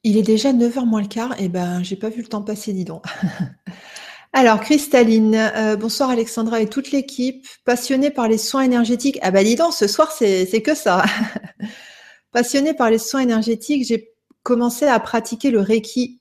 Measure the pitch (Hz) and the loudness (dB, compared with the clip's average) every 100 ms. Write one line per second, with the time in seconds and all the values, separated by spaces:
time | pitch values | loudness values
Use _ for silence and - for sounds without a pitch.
0 | 220 208 214 220 277 247 233 254 240 220 | 2 2 4 2 4 2 2 0 0 0
1 | 202 233 247 247 190 180 175 180 180 196 | -2 -6 -6 -4 -4 -2 -4 -4 -6 -6
2 | 220 240 226 214 208 214 - 190 175 165 | -6 -8 -8 -8 -8 -8 -6 -6 -6 -10
3 | - - 175 - 139 - - - - - | -14 -6 -6 -4 -10 -10 -20 -20 -20 -20
4 | - - _ 269 247 214 - 302 - 254 | -20 -20 _ 2 4 4 2 0 4 4
5 | 226 220 220 220 220 - 220 214 220 - | 6 6 4 2 0 0 -2 -2 -4 -2
6 | 269 240 226 - 226 226 214 269 262 277 | 0 0 -2 -4 -2 -2 -2 -4 -2 -4
7 | 269 - 254 262 - - - 240 - 269 | -4 -4 -6 -6 -20 -6 -2 -2 0 0
8 | 285 285 226 220 - 269 254 247 226 240 | 0 0 0 0 0 0 2 2 2 2
9 | 277 269 185 190 202 233 339 - 202 - | 0 -2 2 4 4 2 0 2 0 2
10 | 311 - 214 185 185 226 220 311 208 180 | 0 2 0 2 0 0 0 0 2 2
11 | 208 - 226 - - _ 208 - - - | 2 -2 -6 -6 -14 _ -14 -14 -20 -20
12 | - _ _ 240 240 277 294 302 233 226 | -20 _ _ -2 0 0 0 0 2 2
13 | - 269 254 226 220 226 - 294 240 226 | 0 -2 0 0 0 -4 -2 -2 0 -2
14 | - _ _ _ - 240 240 240 294 226 | -4 _ _ _ -2 0 0 0 2 2
15 | - 233 226 226 277 233 196 226 220 254 | 0 -4 -4 -2 0 2 2 0 0 -4
16 | 247 - | -4 -8